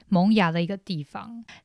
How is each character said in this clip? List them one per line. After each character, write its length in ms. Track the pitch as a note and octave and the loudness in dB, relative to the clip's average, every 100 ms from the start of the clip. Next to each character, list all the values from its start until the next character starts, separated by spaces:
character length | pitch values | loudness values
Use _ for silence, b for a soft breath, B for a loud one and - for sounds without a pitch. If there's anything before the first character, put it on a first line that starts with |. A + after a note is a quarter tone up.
| _ | _
萌 240 | F#3 F#3+ | 2 4
芽 180 | A3 F3 | 4 2
的 100 | E3 | 0
一 40 | E3+ | -4
个 100 | G3 | -6
地 260 | - E3 | -8 -10
方。 420 | C#3+ - A3 A#3 A#3 B | -10 -14 -16 -18 -20 B